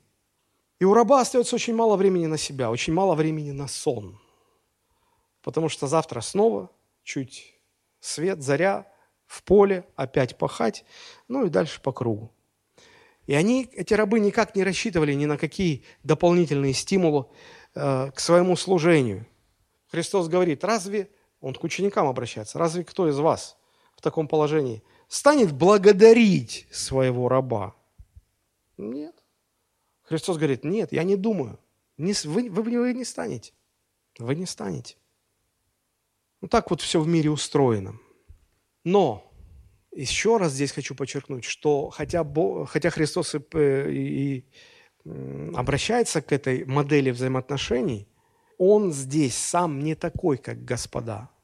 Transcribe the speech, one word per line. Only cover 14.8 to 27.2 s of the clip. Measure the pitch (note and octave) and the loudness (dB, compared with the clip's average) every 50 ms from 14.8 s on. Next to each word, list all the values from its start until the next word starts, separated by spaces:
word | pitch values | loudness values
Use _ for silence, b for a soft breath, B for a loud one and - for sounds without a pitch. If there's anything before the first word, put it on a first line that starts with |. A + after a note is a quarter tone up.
| - A3+ F3+ E3+ D#3 D3 C#3 | -4 -2 0 0 2 2 0
ни | C#3 D3 | 0 0
на | D3+ D3 | -2 -2
какие | C#3 E3+ D3 - - G3 E3 C#3+ A#2+ b b b b - | -2 -4 -6 -4 -2 -2 -2 -2 -4 b b b b -2
дополнительные | C#3 D#3 - F3+ F3 F3 F3+ F3 C#3+ D3+ C#3 C#3 C#3 C3 | 0 2 4 4 4 6 4 4 2 0 0 0 0 0
стимулы, | - - - F#3+ F#3+ F3+ D#3+ D3 C#3+ B2+ B B B B B B B B B - | -2 -2 0 2 2 4 4 2 2 -2 B B B B B B B B B -8
э, | - D3 C#3 C3+ C3 C3+ C#3 | -4 -2 -2 -2 -2 -4 -6
к | - - | -8 -4
своему | - E3 E3+ F3 F3+ F#3 F3 | 2 4 6 6 6 4 2
служению. | - - F#3 G3 E3+ D3 F3 E3+ D3+ B2+ A2+ F#2+ F#2 A#2 - _ _ _ _ _ _ _ _ _ _ _ | 0 0 0 2 2 4 4 4 4 4 2 -2 -6 -10 -14 _ _ _ _ _ _ _ _ _ _ _
Христос | _ - E3 D#3+ - - G3 E3+ | _ -6 -6 -4 -2 -2 -2 0
говорит: | D#3+ E3+ F#3 F3+ E3+ C#3+ - - | 0 0 2 2 2 0 -2 -2
«Разве», | F#3+ A#3 G#3+ F3 G3+ G3+ G#3+ F#3+ - _ _ _ _ _ _ | -2 -2 -2 -4 -4 -6 -6 -6 -8 _ _ _ _ _ _
он | - C3+ B2+ | -10 -10 -8
к | - - | -6 -8
ученикам | E3+ - - F#3+ G3+ G3+ A3 E3+ | -6 -4 -2 -2 -2 0 0 0
обращается, | C#3 B2 A#2+ A#2+ A#2+ - A#2 G#2+ - - C#3+ | 0 0 -2 -6 -8 -8 -10 -12 -8 -4 -2
«разве | E3+ E3 D#3+ F3+ E3 | -2 -2 -2 -4 -8
кто | - - - F3+ | -6 -4 -2 0
из | D#3 C#3 | 0 0
вас | C#3 D3+ E3 A#2+ - - - - _ _ _ _ _ _ _ _ | 2 2 0 0 0 -4 -12 -18 _ _ _ _ _ _ _ _
в | _ | _
таком | - D#3 - E3 D#3 | -6 -4 -2 -2 -2
положении – | C#3 D#3+ D#3 D3+ C#3+ D3+ D#3 C#3 B2 A2 G#2+ b b b b b | 0 0 0 2 2 0 0 -2 -2 -6 -10 b b b b b
станет | - - - - C#4+ D4+ C#4+ A3+ E3 C#3+ | -12 -6 2 4 4 6 6 4 2 2
благодарить | B2+ D#3+ F#3+ G#3+ G3+ F#3 G#3 G3+ F#3 A3 A3+ A3+ A#3+ A3+ G3+ F3 C#3+ A#2+ - - - - _ | 4 4 6 6 6 6 6 8 10 10 10 10 10 8 6 4 2 0 -4 -12 -14 -16 _
своего | - - - - C3 C3 C3 B2+ B2 B2 | -12 -10 -8 -2 0 0 0 0 0 0